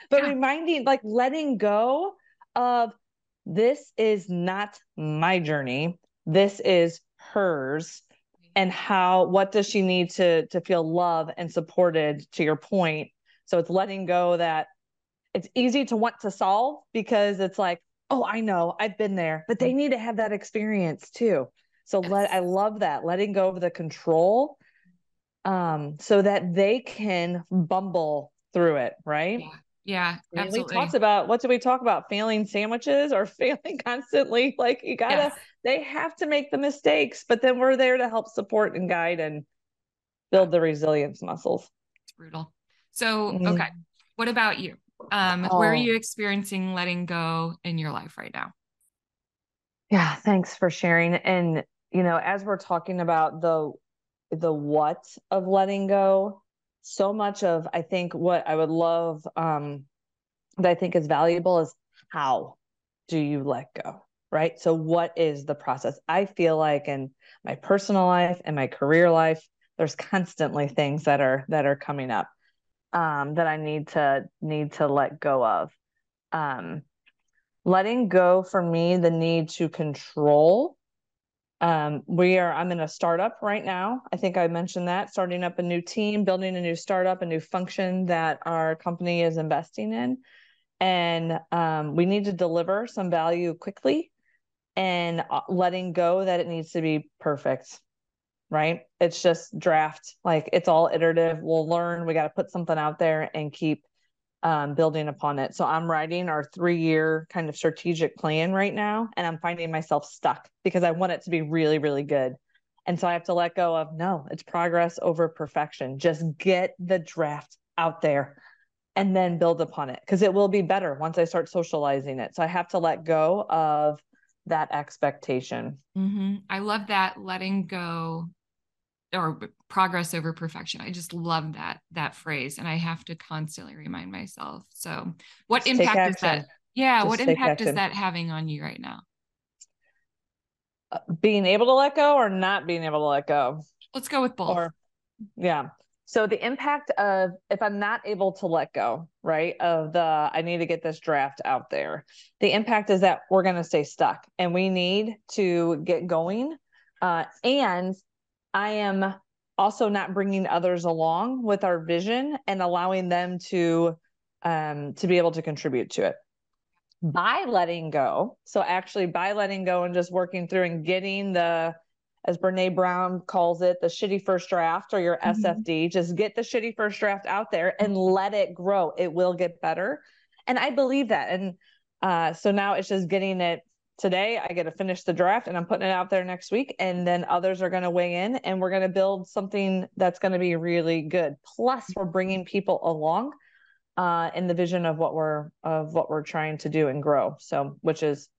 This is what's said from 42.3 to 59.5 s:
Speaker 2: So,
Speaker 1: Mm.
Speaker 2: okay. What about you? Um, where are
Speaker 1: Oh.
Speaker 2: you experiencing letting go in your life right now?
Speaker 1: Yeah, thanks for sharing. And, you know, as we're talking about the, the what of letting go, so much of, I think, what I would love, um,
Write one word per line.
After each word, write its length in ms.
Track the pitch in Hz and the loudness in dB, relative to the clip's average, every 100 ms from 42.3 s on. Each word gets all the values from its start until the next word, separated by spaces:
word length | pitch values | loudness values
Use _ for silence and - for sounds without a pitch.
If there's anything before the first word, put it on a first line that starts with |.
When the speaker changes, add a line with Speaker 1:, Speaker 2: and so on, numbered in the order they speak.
| 160 160 _ _ _ _ | -12 -12 _ _ _ _
Speaker 2:
So, 400 | - 226 214 208 | -4 0 0 0
Speaker 1:
Mm. 160 | 190 180 | 0 2
Speaker 2:
okay. 160 | 175 175 - - _ _ - | 2 0 -6 -20 _ _ -6
What 100 | 233 | -2
about 320 | 233 220 - | 2 0 0
you? 180 | 180 - _ _ - | -6 -12 _ _ -4
Um, 340 | 202 185 180 185 | 0 2 2 2
where 260 | 180 220 | 4 6
are 20 | |
Speaker 1:
Oh. 80 | 233 | 4
Speaker 2:
you 140 | 240 226 | 2 0
experiencing 800 | 226 - 208 202 196 190 185 185 | -2 -6 -2 -2 -4 -4 -4 -2
letting 320 | 180 175 175 | -2 -4 -4
go 480 | 170 165 165 165 170 | -4 -2 -2 -4 -6
in 160 | 175 165 | -8 -6
your 120 | 156 | -4
life 280 | - - - | -6 -10 -16
right 120 | - | -14
now? 200 | - - _ _ _ _ _ _ _ _ _ _ _ _ _ - | -10 -12 _ _ _ _ _ _ _ _ _ _ _ _ _ 0
Speaker 1:
Yeah, 260 | 202 160 147 | 2 2 0
thanks 400 | 214 196 175 - | 2 2 2 0
for 140 | 180 | -2
sharing. 460 | 160 175 170 170 170 | 0 2 2 4 0
And, 480 | - 185 170 156 - _ _ | 0 0 2 -2 -4 _ _
you 120 | 180 | 0
know, 140 | 180 165 | 2 2
as 260 | - 196 | 0 -4
we're 140 | 202 190 | -4 -6
talking 440 | - 175 180 185 | -2 -4 -4 -4
about 400 | 170 165 160 160 | 0 2 0 0
the, 300 | 165 160 151 - _ _ _ _ - | 0 0 -2 -8 _ _ _ _ -10
the 220 | 160 165 | -4 -2
what 500 | 151 147 151 151 175 - - - | -2 0 2 2 -2 -10 -20 -4
of 180 | 190 185 | -2 2
letting 400 | 196 190 196 196 | 2 2 0 2
go, 560 | 196 196 190 202 202 _ _ _ _ | 4 4 4 2 -6 _ _ _ _
so 320 | - - 196 | -16 -2 -2
much 300 | 214 202 202 | 0 -4 0
of, 240 | 190 165 160 | 0 0 -2
I 80 | - | -6
think, 320 | 165 190 175 | -4 -4 -4
what 340 | 175 175 175 - | -2 2 2 0
I 80 | 156 | 0
would 140 | 156 | 0
love, 580 | 165 165 170 170 156 - - | 2 2 2 0 -4 -8 -4
um, 500 | 165 | -2